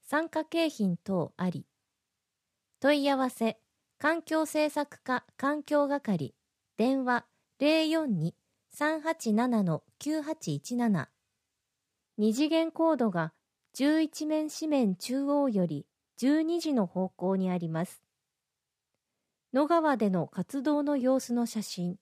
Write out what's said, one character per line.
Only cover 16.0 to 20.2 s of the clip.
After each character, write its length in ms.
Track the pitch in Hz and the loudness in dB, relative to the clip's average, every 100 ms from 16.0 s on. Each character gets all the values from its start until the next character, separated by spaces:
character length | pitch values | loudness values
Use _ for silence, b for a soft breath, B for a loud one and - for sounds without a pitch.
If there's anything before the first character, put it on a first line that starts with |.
| _ - | _ -2
十 260 | 254 302 | 0 2
二 160 | 320 339 | 2 -2
時 140 | 320 | 0
の 120 | 262 180 | 0 0
方 240 | 180 185 | -2 -4
向 260 | - 180 190 | -2 -2 0
に 140 | 185 | 0
あ 80 | 180 | -2
り 100 | 165 | -2
ま 180 | 160 180 | -4 -6
す。 180 | - _ _ _ _ _ _ _ _ _ _ _ _ _ _ _ | -8 _ _ _ _ _ _ _ _ _ _ _ _ _ _ _
野 120 | 254 294 | 0 2
川 320 | 339 311 254 | 2 2 2
で 120 | 214 | 2
の 180 | 180 | 0